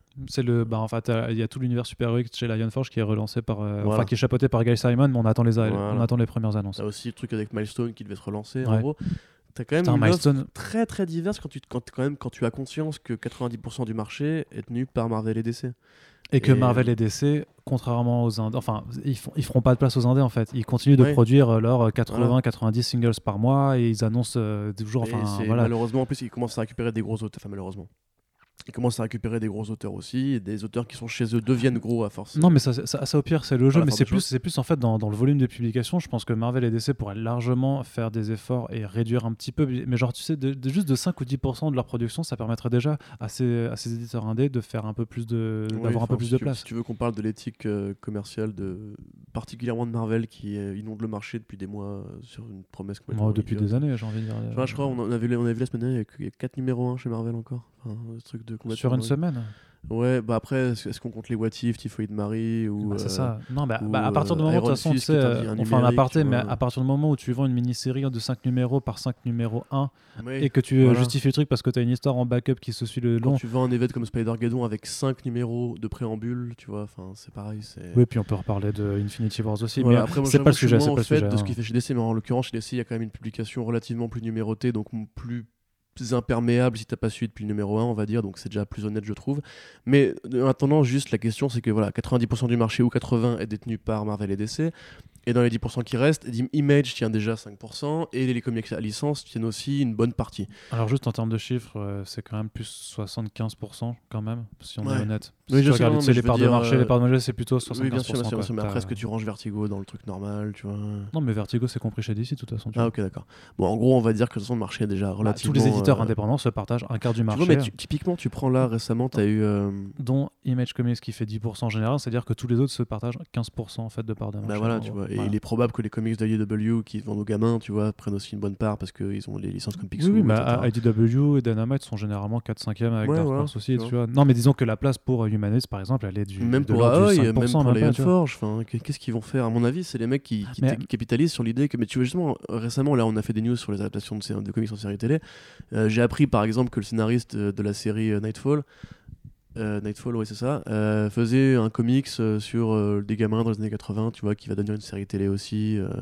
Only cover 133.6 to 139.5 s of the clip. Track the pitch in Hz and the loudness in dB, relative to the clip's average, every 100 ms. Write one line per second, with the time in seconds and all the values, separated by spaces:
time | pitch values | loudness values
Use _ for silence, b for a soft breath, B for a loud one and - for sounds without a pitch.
133.6 | 104 123 117 120 117 131 139 120 123 - | -2 0 0 0 2 6 6 8 6 4
134.6 | 117 107 139 123 - 123 110 107 104 107 | 2 2 0 -2 0 0 2 2 2 0
135.6 | - 101 95 131 101 95 101 95 120 131 | 0 -4 -2 -2 -2 -4 -4 -2 2 2
136.6 | 139 117 117 151 202 180 117 110 120 151 | 4 6 6 8 6 6 6 4 4 4
137.6 | 131 110 113 120 135 185 151 - 107 107 | 4 6 4 4 4 4 2 -2 -4 -4
138.6 | 110 117 - 143 - 113 - 135 117 | -4 -6 -6 -8 -4 -4 -2 -2 0